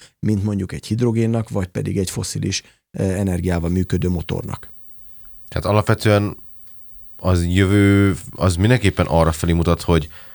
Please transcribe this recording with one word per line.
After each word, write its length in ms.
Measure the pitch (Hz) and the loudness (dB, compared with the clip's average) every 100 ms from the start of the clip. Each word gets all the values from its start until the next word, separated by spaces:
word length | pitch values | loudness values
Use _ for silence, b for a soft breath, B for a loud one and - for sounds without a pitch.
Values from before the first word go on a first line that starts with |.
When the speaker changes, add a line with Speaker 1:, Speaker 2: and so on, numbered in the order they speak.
| b _ | b _
Speaker 1:
mint 240 | 104 107 | -2 -2
mondjuk 280 | 104 101 92 | -2 -2 -4
egy 140 | - - | -8 -6
hidrogénnak, 640 | 110 120 113 113 113 110 | -2 0 0 0 -2 -4
vagy 180 | 101 90 | -6 -6
pedig 300 | 104 98 95 | -6 -4 -4
egy 120 | 92 | -4
fosszilis, 540 | - - 101 98 - b b _ | -6 -8 -6 -6 -6 b b _
e, 120 | - | -6
energiával 680 | 98 92 98 87 90 87 85 | -4 -2 -2 -2 -2 -2 -2
működő 400 | 92 90 87 90 | -2 -2 -2 -2
motornak. 600 | 87 - 87 - - - - - - - - - - _ | -4 -4 -8 -8 -12 -14 -20 -20 -20 -20 -20 -20 -20 _
Speaker 2:
Tehát 180 | - 95 | -4 0
alapvetően 720 | 104 104 107 110 104 104 - - - - - - _ - _ | 2 2 0 2 2 2 -6 -16 -20 -20 -20 -20 _ -20 _
az 280 | 92 90 85 | 0 2 2
jövő, 680 | 90 95 101 101 101 98 90 - - | 2 4 4 6 6 4 0 -6 -4
az 200 | 92 85 | -2 2
mindenképpen 500 | 107 127 98 - 87 | 2 2 2 0 0
arra 260 | 82 80 | 2 2
felé 200 | - 85 | 0 0
mutat, 300 | 85 82 82 | 0 2 0
hogy 280 | - 85 76 B B | 2 0 0 B B